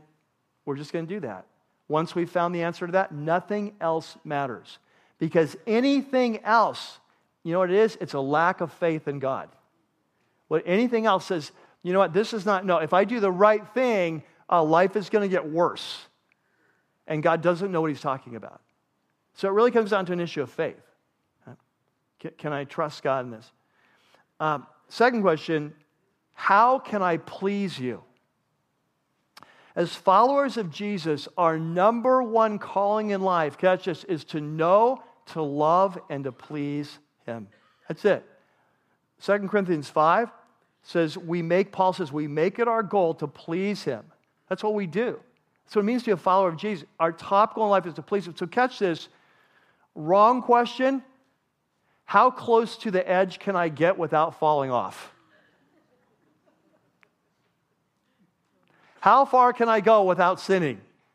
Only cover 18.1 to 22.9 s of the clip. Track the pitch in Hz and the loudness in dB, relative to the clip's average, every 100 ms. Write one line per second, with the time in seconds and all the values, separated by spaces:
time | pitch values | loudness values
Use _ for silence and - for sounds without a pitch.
18.1 | 135 123 113 - - _ _ _ _ _ | -8 -10 -16 -16 -20 _ _ _ _ _
19.1 | _ _ - 196 202 240 233 202 202 180 | _ _ -6 -2 2 4 4 2 0 0
20.1 | 175 170 151 127 - 151 - _ _ _ | -4 -4 -6 -6 -6 -6 -8 _ _ _
21.1 | _ _ _ - - _ _ _ _ _ | _ _ _ -20 -20 _ _ _ _ _
22.1 | _ 160 - 151 143 139 - 151 | _ -16 -10 -8 -8 -8 -6 -6